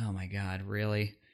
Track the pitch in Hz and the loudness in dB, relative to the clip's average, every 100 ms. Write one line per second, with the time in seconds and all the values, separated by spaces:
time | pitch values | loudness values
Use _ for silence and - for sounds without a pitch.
0 | 113 95 92 101 98 95 98 104 107 104 | -2 0 -2 -2 -2 -2 -2 0 2 2
1 | 104 - _ | 2 -2 _